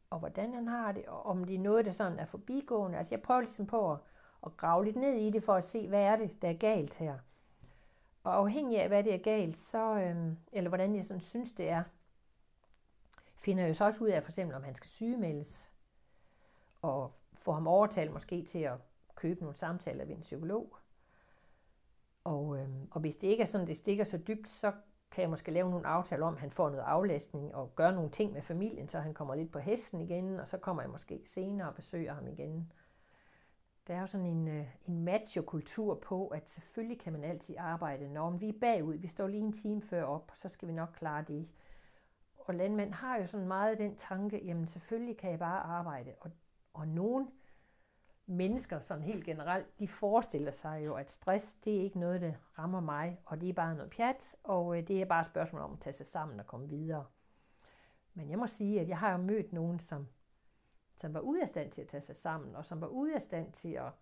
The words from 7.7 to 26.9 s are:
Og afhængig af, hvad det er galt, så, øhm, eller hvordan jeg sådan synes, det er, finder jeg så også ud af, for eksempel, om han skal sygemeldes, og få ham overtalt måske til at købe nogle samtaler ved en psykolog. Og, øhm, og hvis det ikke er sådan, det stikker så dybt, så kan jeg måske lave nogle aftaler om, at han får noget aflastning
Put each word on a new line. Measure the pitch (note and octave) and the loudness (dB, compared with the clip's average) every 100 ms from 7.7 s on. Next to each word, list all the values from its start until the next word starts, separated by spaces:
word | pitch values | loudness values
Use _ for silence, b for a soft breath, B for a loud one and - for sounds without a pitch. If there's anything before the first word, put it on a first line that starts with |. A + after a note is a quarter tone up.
| b b b b _ | b b b b _
Og | F#3 F#3 | 2 6
afhængig | G3+ C4+ C4 A3 | 6 4 2 4
af, | F3+ | 6
hvad | G3+ | 6
det | G#3 | 6
er | F#3 | 4
galt, | G#3+ G#3+ E3+ D#3+ | 4 4 2 -2
så, | - A3+ A3 G#3+ | -2 2 4 4
øhm, | F3+ E3+ E3 D#3+ - | 2 2 0 -2 -4
eller | G#3 F3+ | -2 2
hvordan | F#3 G3 G#3 | 4 4 2
jeg | G3+ | 0
sådan | F#3 | -6
synes, | - A#3 A#3 | -4 -6 -4
det | - D#3+ | -2 0
er, | E3 F3 - _ _ _ _ _ _ _ _ _ _ - - B - | 2 0 -8 _ _ _ _ _ _ _ _ _ _ -20 -20 B -4
finder | - F#3 E3+ | 0 4 4
jeg | D#3+ | 6
så | G#3 | 4
også | A3 | 6
ud | A3 | 4
af, | E3+ | 4
for | - | 2
eksempel, | F#3+ F3 C3+ | -2 -4 -4
om | |
han | C3+ B2+ | -8 -10
skal | - | -14
sygemeldes, | - A3+ B3 E3+ D3 D3 - - - _ b b b b b b b b b | -4 -2 0 0 -2 -6 -12 -18 -20 _ b b b b b b b b b
og | D#3+ C3 C3 - - | -2 0 -4 -10 -20
få | - F3 | -6 -2
ham | D#3 D#3+ | 2 6
overtalt | F#3 G#3 G3 D#3 | 8 8 4 0
måske | D3 - F3 | -2 -4 -6
til | E3+ E3+ | -4 -2
at | C#3+ B2+ - _ - - | -2 -2 -10 _ -20 -4
købe | E3 F3+ | -2 -2
nogle | D#3 D3+ | -6 -6
samtaler | F3 F3+ - C3+ C#3+ | -4 -4 -4 -6 -6
ved | D#3+ | -8
en | |
psykolog. | D#3+ D3+ E3 A3 - - - b b b b b b b b b b _ _ _ | -8 -6 -2 -2 -4 -12 -20 b b b b b b b b b b _ _ _
Og, | - C#3+ D3 C#3 | -2 -2 -2 -2
øhm, | C3+ C3+ - | -4 -6 -6
og | E3 | -2
hvis | D#3 D#3 | -2 2
det | G3 | 4
ikke | A3+ | 6
er | G#3+ | 6
sådan, | G3+ E3 | 2 0
det | D#3 | 0
stikker | G3+ G3+ | 2 2
så | G3+ E3+ | 2 0
dybt, | G#3+ G#3+ G#3+ | -2 -4 -6
så | - G#3 G3+ - _ _ - | -2 -2 -2 -8 _ _ 0
kan | |
jeg | E3+ | 0
måske | D#3+ - | 0 0
lave | E3 F#3 | 2 4
nogle | F3 D#3 | 2 2
aftaler | E3 F3+ D3 E3 | 2 2 0 0
om, | |
at | D3 | 0
han | C#3+ | -2
får | - D3+ | 2 2
noget | C3+ | 2
aflastning | A#2+ | 2